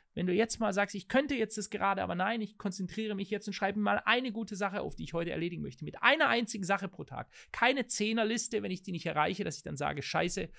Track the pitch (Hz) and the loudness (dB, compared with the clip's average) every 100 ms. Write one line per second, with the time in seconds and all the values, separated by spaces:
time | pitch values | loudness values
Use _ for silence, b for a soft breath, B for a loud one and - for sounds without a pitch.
0 | B - 180 180 226 - 214 190 202 202 | B -4 2 4 2 2 0 2 0 -2
1 | - 262 285 269 214 214 202 202 196 196 | 0 2 2 0 0 -2 -6 0 2 2
2 | 185 175 190 233 208 - 202 185 180 - | 0 0 0 0 -4 -6 -6 -4 -6 -4
3 | 220 196 196 208 208 185 196 208 202 208 | -4 -2 -2 -4 -4 -2 0 2 2 2
4 | - 240 254 214 220 196 196 196 143 - | 4 2 2 -4 -6 -2 -2 -2 -4 -6
5 | 165 170 170 160 170 165 143 - 151 - | -4 -2 -2 -2 -2 -2 -8 -8 -10 2
6 | 226 311 277 233 226 208 180 196 190 - | 4 6 4 4 0 -4 0 0 -2 -8
7 | - 123 - B B - 240 277 233 - | -10 -8 -10 B B 2 4 4 0 0
8 | 208 226 214 226 - 208 202 180 - 175 | 0 2 2 0 -2 -2 -2 -6 -6 -6
9 | 170 151 160 190 196 - 151 143 147 147 | -2 2 2 2 -2 -4 -8 -4 -2 -2
10 | - 160 175 - - | -2 0 0 0 -6